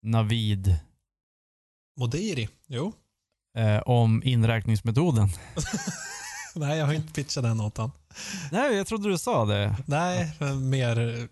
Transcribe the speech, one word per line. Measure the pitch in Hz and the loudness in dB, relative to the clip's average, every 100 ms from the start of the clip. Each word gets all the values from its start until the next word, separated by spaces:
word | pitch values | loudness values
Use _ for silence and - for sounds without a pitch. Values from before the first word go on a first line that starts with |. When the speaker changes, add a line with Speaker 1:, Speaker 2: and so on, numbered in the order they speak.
Speaker 1:
Navid? | 107 113 107 117 107 101 95 82 - _ _ _ _ _ _ _ _ _ _ - | 2 2 4 2 2 2 4 2 0 _ _ _ _ _ _ _ _ _ _ -6
Speaker 2:
Modiri? | 123 143 214 156 107 _ _ | -4 -2 -2 -2 -4 _ _
Jo. | 123 175 - _ _ _ _ _ 113 | -6 -6 -8 _ _ _ _ _ 0
Speaker 1:
Eh, | 110 107 | 2 2
om | - 120 113 113 | 4 4 6 4
inräkningsmetoden? | 131 123 110 113 104 104 117 113 175 120 104 85 - - 147 156 - | 2 4 4 2 2 0 2 2 4 4 2 0 -8 -10 -6 -6 -6
Speaker 2:
<laughs> | - - - - - - | -8 -12 -12 -12 -14 -12
Nej, | - 143 156 | -6 -2 0
jag | 143 | 0
har | |
inte | 156 156 | 0 -2
pitchat | - 139 - | -6 -6 -2
den | 120 113 | 0 0
åt | 107 - | -2 -4
han. | 113 - _ - - 196 147 | -6 -6 _ -16 -12 -10 -4
Speaker 1:
Nej, | 170 285 208 | 0 2 0
jag | 196 | 0
trodde | 220 208 | -2 0
du | 180 | 0
sa | - 196 | 0 2
det. | 107 101 101 101 135 | 2 2 0 -2 -2
Speaker 2:
Nej, | 143 175 180 165 151 | -2 0 -2 -4 -4
men | 143 139 131 | -4 -2 0
mer | 135 120 117 117 117 120 | 0 2 0 -2 -4 -10